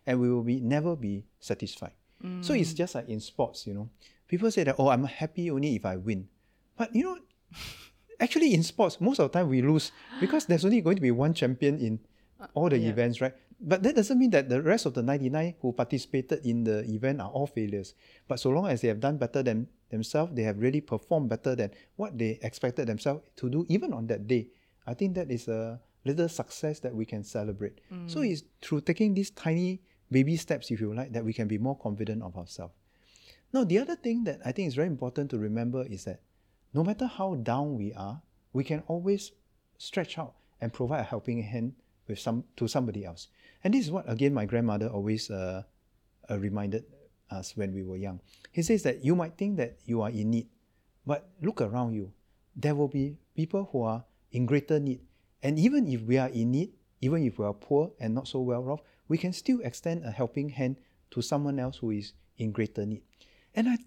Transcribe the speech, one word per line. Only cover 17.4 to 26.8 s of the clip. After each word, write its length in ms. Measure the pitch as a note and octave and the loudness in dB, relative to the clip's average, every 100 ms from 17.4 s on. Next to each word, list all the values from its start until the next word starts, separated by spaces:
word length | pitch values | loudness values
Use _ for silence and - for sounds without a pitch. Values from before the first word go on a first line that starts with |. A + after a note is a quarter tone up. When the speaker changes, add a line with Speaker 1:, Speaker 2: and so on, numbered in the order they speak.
| C#3+ | -4
Speaker 1:
failures. 480 | - G#2+ G2+ F#2+ - _ - - | -2 -2 -4 -6 -14 _ -14 -8
But 140 | A#2+ | -2
so 80 | C3+ | 2
long 160 | D3 G3 | 2 2
as 140 | B2 | 0
they 80 | B2 | 0
have 100 | G#2+ | 2
done 180 | C3+ D3 | 0 0
better 280 | A#2+ C#3 | -2 0
than 240 | B2+ A2 A#2+ _ _ | 0 0 -2 _ _
themselves, 440 | A2 A2 D3+ E3+ | -6 -2 0 0
they 80 | B2+ | 0
have 160 | A2 G2+ | -2 2
really 220 | B2 D3 | 2 2
performed 480 | - A2 - D#3+ B2+ | 0 -4 0 0 2
better 240 | A2 C3+ | -2 -2
than 160 | B2 G#2 - - | 0 -2 -6 -16
what 240 | - G#3 B2+ | -8 -6 -2
they 220 | A2+ A2 | -2 -2
expected 460 | A2+ - B2+ B2 B2 | -6 -4 -4 -2 -2
themselves 340 | A2 C#3+ D3 - - | -2 -2 -4 -6 -8
to 120 | B2 | -4
do, 160 | C#3+ F3 | -2 2
even 240 | F3+ F4 | 2 0
on 160 | A#2+ A2+ | -4 -2
that 180 | G#2 G#2 | -2 0
day, 220 | B2+ - _ _ _ - | 0 0 _ _ _ -8
I 60 | |
think 200 | A#2+ G3 | -2 -2
that 160 | F3+ D#3+ | -2 -4
is 160 | A#2+ - | -4 -4
a 320 | A2 A2+ A#2+ - _ | -4 -4 -10 -16 _
little 240 | C3 D3+ E3+ | -2 0 0
success 520 | E3 - - D#3 D3+ | -2 -8 -6 -6 -4